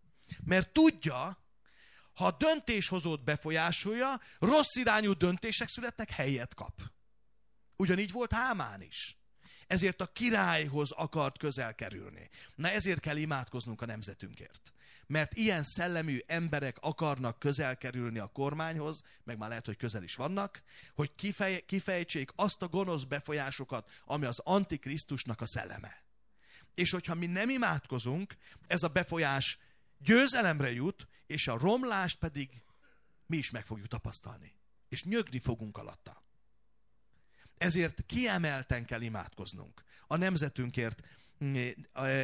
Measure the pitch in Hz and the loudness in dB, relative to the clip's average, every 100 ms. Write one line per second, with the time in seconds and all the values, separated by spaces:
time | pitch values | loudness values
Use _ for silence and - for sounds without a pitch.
0 | - _ - - - 185 - 208 220 - | -20 _ -16 -8 2 4 4 8 8 8
1 | 156 127 165 190 - _ - - - - | -2 -2 -6 -8 -18 _ -20 -20 -20 -20
2 | - - 185 160 311 311 - 214 - 185 | -16 0 2 4 4 4 2 0 2 0
3 | 160 147 127 151 156 160 170 - 196 233 | 0 -2 0 -2 0 2 2 0 0 0
4 | 262 262 - - 196 302 277 247 233 214 | 0 0 -6 0 6 8 8 4 4 4
5 | 208 190 180 180 220 - 233 - 240 - | 4 4 4 2 0 0 0 -4 -6 -6
6 | 214 - 139 131 120 - - - - - | -8 -2 0 0 -4 -10 -12 -12 -16 -16
7 | _ _ _ _ _ _ _ - 185 196 | _ _ _ _ _ _ _ 0 2 2
8 | 202 226 233 220 262 202 120 98 92 - | 0 -4 -2 0 0 -2 -4 -8 -10 -8
9 | - - _ _ - - - 180 185 - | -8 -10 _ _ -20 -16 0 2 2 0
10 | 185 - 240 214 180 160 151 147 143 - | -6 0 2 4 4 4 2 0 -2 -2
11 | 160 160 135 - 151 135 117 - 101 98 | -2 0 0 0 -2 -2 -4 -6 -10 -10
12 | 95 87 - - - - 170 208 196 165 | -14 -16 -20 -20 -20 -4 -2 0 0 0
13 | 156 147 151 139 123 127 120 110 117 107 | -2 -2 -2 -2 -4 -8 -8 -8 -8 -8
14 | 101 - 92 90 - - - - - - | -10 -12 -14 -14 -18 -20 -20 -20 -20 -20
15 | - 156 147 226 220 170 139 - 175 170 | -4 0 0 2 2 2 2 0 0 0
16 | 160 127 - 165 170 147 135 - 156 - | 0 -2 -2 -2 0 0 -2 -4 -4 0
17 | 156 131 123 - 143 139 135 127 127 123 | 0 0 -2 0 0 2 0 -4 -6 -4
18 | 120 113 101 135 139 151 160 160 151 156 | -4 -4 -6 -4 -2 -2 -4 -2 -4 -6
19 | - - - 110 110 113 113 101 117 107 | -12 -18 -12 -8 -6 -6 -6 -4 -4 -4
20 | 85 - 143 196 196 - - - - - | -6 -4 -2 -2 -4 -6 -20 -20 -12 -6
21 | 147 - 202 - 190 185 - 190 - 180 | -6 -4 -6 -2 -2 -2 -2 -4 0 -2
22 | 170 156 131 - 202 - 175 175 185 156 | -2 -4 -4 -2 0 0 -2 -2 0 -2
23 | 131 143 151 147 135 - 131 123 - - | -2 -6 -4 -4 -4 -6 -6 -8 -8 -18
24 | - 147 151 135 156 196 190 147 131 156 | -6 -2 -2 -4 2 2 2 -4 -4 -4
25 | - 135 - 107 117 110 98 104 - - | -4 -4 -4 -4 -2 -4 -6 -12 -14 -18
26 | _ _ _ _ - - - - 175 180 | _ _ _ _ -20 -20 -12 0 2 2
27 | - 170 175 185 240 262 208 156 - 127 | -2 -4 -2 0 0 2 2 0 -2 -4
28 | 123 156 196 - - - - 175 170 180 | -2 -2 -4 -12 -20 -16 0 2 2 0
29 | 175 165 143 135 - - - - - - | 0 0 2 2 0 -4 -12 -20 -20 -4
30 | 139 240 269 254 190 151 135 120 165 - | 6 8 8 4 4 2 0 0 -2 -4
31 | - - - 151 135 117 175 247 254 196 | -14 -20 -8 -2 0 2 4 4 2 0
32 | 180 - 160 139 131 120 - - - - | 0 -2 -2 -4 -8 -10 -20 -20 -20 -20
33 | - - - 160 - 117 - 110 101 117 | -20 -20 -4 -2 -2 -4 -8 -10 -8 -8
34 | - - - - - _ _ _ - 123 | -8 -10 -12 -16 -20 _ _ _ -8 -6
35 | 175 233 147 123 - 117 107 101 104 - | -2 -2 0 -2 -2 -4 -6 -10 -14 -16
36 | - - - _ _ _ _ _ _ _ | -20 -20 -20 _ _ _ _ _ _ _
37 | _ _ _ - - - 175 175 160 - | _ _ _ -20 -18 -2 2 2 2 -2
38 | - 240 240 185 156 135 - 123 117 113 | -4 0 2 2 0 -2 -2 -4 -2 -4
39 | 117 107 - - 92 90 92 - - - | -4 -6 -8 -10 -12 -12 -16 -20 -20 -20
40 | - 160 185 170 143 - 123 127 113 - | -4 0 2 2 0 -2 -4 -2 -2 -4
41 | - - - - 143 131 123 - - 131 | -16 -20 -20 -6 -2 -2 -2 -6 -12 -4
42 | 135 135 | 0 0